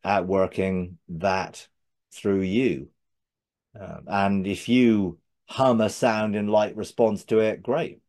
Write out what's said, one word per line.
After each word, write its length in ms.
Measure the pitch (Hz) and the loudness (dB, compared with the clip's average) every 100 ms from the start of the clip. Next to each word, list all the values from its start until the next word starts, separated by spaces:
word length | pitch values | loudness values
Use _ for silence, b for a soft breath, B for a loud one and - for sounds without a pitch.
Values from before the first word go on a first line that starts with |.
outworking 920 | 92 101 90 95 95 - 95 92 90 90 _ | 0 0 2 0 0 0 -2 -2 -6 -12 _
that 580 | 85 95 92 90 - - _ _ _ _ | -6 -2 -2 -4 -12 -20 _ _ _ _
through 300 | - 107 98 | -8 -2 0
you. 480 | 95 104 131 78 - _ _ _ _ _ _ _ _ 104 | 0 0 0 -2 -8 _ _ _ _ _ _ _ _ -18
Um, 260 | 92 78 - | -16 -16 -6
and 400 | 101 98 101 95 | 0 0 0 -2
if 220 | 95 - | -6 2
you 500 | 123 123 107 95 - _ _ _ | 4 6 4 0 -6 _ _ _
hum 320 | - 131 117 | 0 2 4
a 80 | 107 | 0
sound 480 | - 127 110 107 104 | 0 0 0 -2 -2
and 140 | 104 | 0
light 260 | 107 104 101 | 2 0 -4
responds 480 | 98 - 113 104 - | -10 0 0 0 0
to 120 | 110 | 2
it, 240 | 110 95 | 2 -2
great. 380 | 98 143 143 - | -4 -4 -4 -10